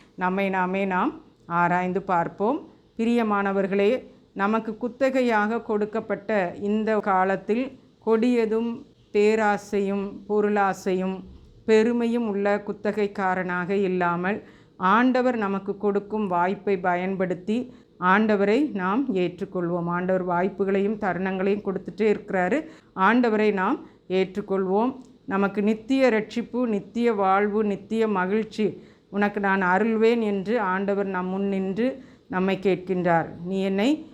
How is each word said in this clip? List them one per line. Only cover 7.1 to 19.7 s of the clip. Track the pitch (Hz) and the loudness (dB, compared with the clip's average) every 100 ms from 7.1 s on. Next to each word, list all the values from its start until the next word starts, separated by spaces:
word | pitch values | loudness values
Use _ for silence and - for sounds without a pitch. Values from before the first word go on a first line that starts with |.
| 185 190 190 190 220 262 - - _ 220 | 2 2 0 -2 -2 -2 -8 -20 _ 0
கொடியதும் | 226 247 240 214 220 233 240 - _ _ | 2 2 2 2 0 -2 -6 -14 _ _
பேராசையும் | 208 208 220 208 202 - 202 196 202 196 - - | 2 4 4 2 0 -2 -2 -2 -2 -4 -8 -2
பொருளாசையும் | 208 208 208 196 190 - 185 185 190 185 - - - - | 0 2 2 0 0 -2 0 -2 -4 -10 -20 -20 -8 2
பெருமையும் | 220 220 240 233 233 226 | 4 4 2 0 0 0
உள்ள | 202 202 208 208 | 0 0 0 -2
குத்தகைக்காரனாக | 208 208 208 202 202 190 185 180 180 175 | -6 -4 -2 -2 -2 -2 0 -2 -2 -2
இல்லாமல், | 202 190 185 175 175 180 220 - - - - | 0 0 0 0 0 -2 -4 -8 -20 -20 -2
ஆண்டவர் | 185 214 254 254 247 240 | 2 4 4 4 2 0
நமக்கு | 202 196 196 196 | -2 -2 -4 -4
கொடுக்கும் | 208 202 202 214 202 | 0 0 -2 -4 0
வாய்ப்பை | 175 180 202 208 190 | 0 0 -2 -2 0
பயன்படுத்தி | 180 180 185 190 185 175 - 233 247 - - - | 0 0 -2 -2 -2 -4 -2 -4 -4 -12 -20 -2
ஆண்டவரை | 180 196 220 208 202 233 294 | 2 4 4 2 2 2 0
நாம் | 202 185 214 269 190 | -2 -2 -2 0 0
ஏற்றுக்கொள்வோம். | 175 175 190 185 170 | -2 -4 -8 -4 -4